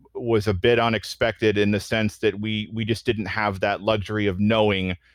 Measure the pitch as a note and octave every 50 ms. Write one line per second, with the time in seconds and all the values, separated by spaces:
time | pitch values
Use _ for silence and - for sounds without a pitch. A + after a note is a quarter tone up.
0 | _ _ - - B2+ A#2 A#2 A2 G2 G#2+ G2+ F2+ - A#2+ A#2+ A#2 A#2 A#2 A2+ G#2
1 | - - - - B2 A#2 A2 - A#2 G#2+ G2+ G#2 G#2 G2+ G#2 G2+ - - A#2 A2+
2 | A2 G#2 - - - G#2+ G2 G2+ G#2+ A2 G#2+ G#2+ G#2+ - A2 A2 A2+ G#2 A#2 -
3 | - - A2 A2 G2+ F#2 F#2+ A2 G#2+ G#2 G2 F#2 G2+ G2+ G2+ E2 G2 G#2+ A2 A2
4 | F#2+ - G#2+ G#2+ G#2 G2+ F2+ F#2 G#2 G#2+ A2+ A2 G#2+ G#2 G2+ F#2+ F#2 F#2 F2+ -
5 | _ _